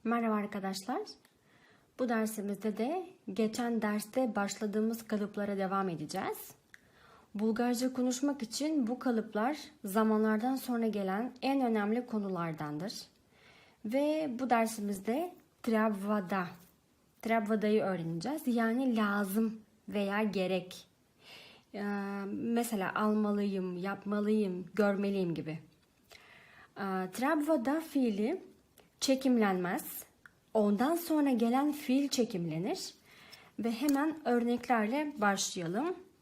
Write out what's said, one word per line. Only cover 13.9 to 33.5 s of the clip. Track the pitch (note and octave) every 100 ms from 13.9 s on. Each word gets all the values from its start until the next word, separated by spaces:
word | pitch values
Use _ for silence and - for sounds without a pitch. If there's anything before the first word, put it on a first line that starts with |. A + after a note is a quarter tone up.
| C4 D4 D#4 D4+ A#3
bu | C4
dersimizde | A#3 A3+ A3+ G3+ G3 G3 B3+ F4 - _ _
trebvada, | - A3 A3 G3 G3+ G#3+ F3 G3 F3 - - _ _ _ _ _
trebvada'yı | A3 A3+ G#3 A3 G#3+ G#3+
öğreneceğiz. | F#3+ F3+ E3 E3 A3 D4+ C#4
Yani | A#3 A3+ A#3 C4+ A3+
lazım | G#3 G3+ G3 G3+ A3+ A3 - _ -
veya | G3 G3 G3+
gerek. | A3 F#3+ F#3 F#3 F3+ - - _ _ _ - - - - _
Ee, | G3+ G3+ G3+ G3 G3+ G3
mesela | G#3 A#3 A#3 A#3+ G#3+ F#3
almalıyım, | - G#3+ G#3+ G#3 G#3 G3+ G3 F#3 F3+
yapmalıyım, | F#3+ G3 G3+ G#3 G#3 G#3+ G3+ F3+ F3
görmeliyim | - G3+ F#3+ G3+ G3 F3
gibi. | D#3+ D3+ D#3+ - _ _ _ _ - - - - - - -
Ee, | G3 F#3+ F#3
trebvada | G3+ C4 D#4+ D4 D#4 A#3 D#4
fiili | D#4+ C#4+ B3 G3 G#3+ F#4+ - - _ - - _
çekimlenmez. | - C4 C4 A#3+ G#3 F#3 F3+ A3 - - - _ - _ _
Ondan | A3 G#3 G3+ B3+ E4+
sonra | - D#4 C#4+
gelen | A#3+ A#3 B3+ D4
fiil | D4 - C4 C#4+
çekimlenir. | - A3+ F#3 E3+ D#3 G3+ F#4+ - - - - - - -